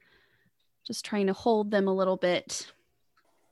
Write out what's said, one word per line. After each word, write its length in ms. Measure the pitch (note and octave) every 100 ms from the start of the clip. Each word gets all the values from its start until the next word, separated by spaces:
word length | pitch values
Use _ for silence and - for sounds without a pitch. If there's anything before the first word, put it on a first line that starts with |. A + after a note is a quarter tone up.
| _ _ _ _ _ _ _ _ -
just 200 | A3+ -
trying 220 | G#3 F#3+
to 60 |
hold 380 | F#3+ A#3+ G#3+ G#3
them 160 | G#3 G3
a 60 |
little 240 | F#3+ F#3 F#3
bit 540 | F3+ F3 - - - - _ _ _ _ _ _ _